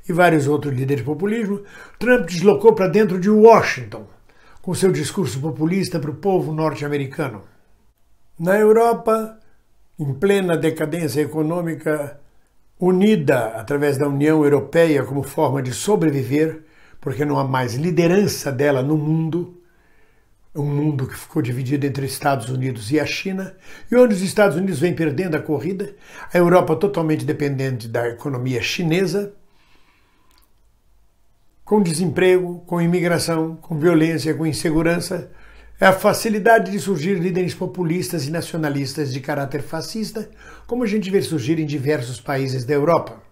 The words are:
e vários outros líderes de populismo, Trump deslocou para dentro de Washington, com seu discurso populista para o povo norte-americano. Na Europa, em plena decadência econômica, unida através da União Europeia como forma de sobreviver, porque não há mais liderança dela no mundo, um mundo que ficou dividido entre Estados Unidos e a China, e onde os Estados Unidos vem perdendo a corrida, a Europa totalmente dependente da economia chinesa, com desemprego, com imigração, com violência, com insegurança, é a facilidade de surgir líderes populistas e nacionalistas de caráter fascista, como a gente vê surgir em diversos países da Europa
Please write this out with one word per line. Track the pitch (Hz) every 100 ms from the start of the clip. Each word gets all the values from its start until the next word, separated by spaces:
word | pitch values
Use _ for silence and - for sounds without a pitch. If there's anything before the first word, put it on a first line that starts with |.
| -
e |
vários | 170 180 160 135
outros | 147 147
líderes | 127 135 143
de | 117
populismo, | 147 202 226 202 202 - - - -
Trump | 233 247 165
deslocou | 175 196 202 226
para | 202 185
dentro | 180 214 185
de | 180
Washington, | 214 220 208 156 - 113 110 104 - _ _ - -
com | - 165
seu | 190
discurso | 147 147 - 143 120
populista | 156 131 160 190 180 165
para | 143
o | 135
povo | 196 180 147
norte-americano. | 156 156 135 147 147 135 151 143 104 90 _ _ _ _ _ _ _ _ -
Na | 165 202
Europa, | 214 220 233 226 220 220 220 - - - _ _ _ -
em | 147 131
plena | 196 202 185 165
decadência | 156 160 151 165 160 123
econômica, | 147 156 156 175 165 151 160 151 143 - - _ _ _ _ _
unida | 180 185 202 214 143 131 113 113
através | 104 143 147 131
da | 147
União | 139 151 156
Europeia | 143 143 139 170 165 143 123
como | 139
forma | 135 - 147 135
de | 127
sobreviver, | 120 - 208 160 139 117 143 160 156 - _ - -
porque | 143 123
não | 147 139
há | 135
mais | 131 123 117
liderança | 170 165 170 185 202 - 147
dela | 127 147 135
no | 135 156
mundo, | 151 160 160 165 175 - _ _ _ _ _ _ _ _ _
um | 156 147
mundo | 143 151 139 120
que | -
ficou | - 156
dividido | 123 123 127 143 139
entre | 131 135
Estados | - 147 135 110
Unidos | 131 131 113 104
e | 151
a | 143
China, | - 190 190 190 - - - -
e | 240
onde | 247
os | 196
Estados | 185 170 202 151
Unidos | 196 147
vem | 170
perdendo | 170 160 135 151 151
a |
corrida, | 147 147 147 190 101 - - - -
a | 180
Europa | 175 180 135 160
totalmente | 202 - 160 156
dependente | 127 147 143 135 135 123 113
da | 117 120
economia | 117 147 127 127 123
chinesa, | - - 170 170 190 185 202 - _ _ _ _ _ _ _ _ _ _ _ _ _ _ _ _ _ _ _ _ _ _
com | - 208
desemprego, | 180 151 180 139 185 185 180 175 -
com | 175
imigração, | 170 175 170 165 - 165 160 160
com | - 156
violência, | 160 165 160 160 135
com | 143 160
insegurança, | - 175 151 165 170 170 180 - - - - - -
é | 190
a |
facilidade | 190 208 185 226 214 196 226 185
de | 202
surgir | 170 180 160 196
líderes | 180 175 180
populistas | - 185 - 170 175 180 170 135
e |
nacionalistas | 170 170 170 151 139 135 156 143
de | 131
caráter | 131 143 139 147
fascista, | - 160 - 220 208 220 214 - - - -
como | 240
a | 233
gente | 214 185
vê | 196
surgir | 196 156 113 160
em | 151
diversos | 147 127 151 123 120
países | - 139 135 131 120
da |
Europa | 147 151 160 - 117 -